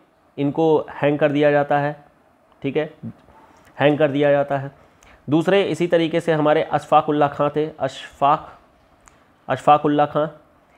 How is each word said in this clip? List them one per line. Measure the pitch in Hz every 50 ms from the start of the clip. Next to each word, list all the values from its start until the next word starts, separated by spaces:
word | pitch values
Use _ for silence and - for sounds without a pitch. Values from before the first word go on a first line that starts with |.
| _ _ _ _ _ _ _ -
इनको | 143 143 139 160 160 160 156 135 - -
हैंग | - - - 147 147 143
कर | 156 147
दिया | 139 147 147 147
जाता | 147 147 143 143 147 143
है, | 143 147 147 147 - _ _ _ _ _ _ _ _ _ _ _
ठीक | - 139 127 151
है, | 151 156 - - - - - _ _ - - - - - _ _ _ _ _ -
हैंग | 135 147 147 139
कर | 156 143
दिया | 131 143 147 143
जाता | 143 143 143 143 143 139
है। | 135 139 - _ _ _ _ _ _ - - _ _ -
दूसरे | 139 165 156 180 190 202 190
इसी | - 156 - 175 170
तरीके | 175 165 165 156 165 170
से | 160 170 160
हमारे | 151 147 151 151 160 143
अशफाक | - - 147 - - 156 151 156 -
उल्ला | 147 147 147 143
खां | - - 143 143
थे, | 143 156 151 156 - -
अशफाक, | 131 135 - - - - - - 143 139 151 147 - - - - _ _ _ _ _ _ _ _ _ _ - _ _ _ _ _ _ -
अशफाक | 131 127 - - 147 147 147
उल्ला | 151 147 147 147
खां, | 147 - 151 151 156 - - _ _ _ _ _ _ _